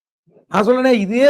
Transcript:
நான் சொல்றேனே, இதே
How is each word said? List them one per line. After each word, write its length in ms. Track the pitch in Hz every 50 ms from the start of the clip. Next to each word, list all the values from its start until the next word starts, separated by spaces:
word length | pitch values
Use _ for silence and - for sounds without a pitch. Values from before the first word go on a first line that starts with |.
| _ _ _ _ _ _ _ _ _ _
நான் 140 | - 190 208 214
சொல்றேனே, 260 | 247 254 262 262 254 220
இதே 280 | 196 185 220 240 269 285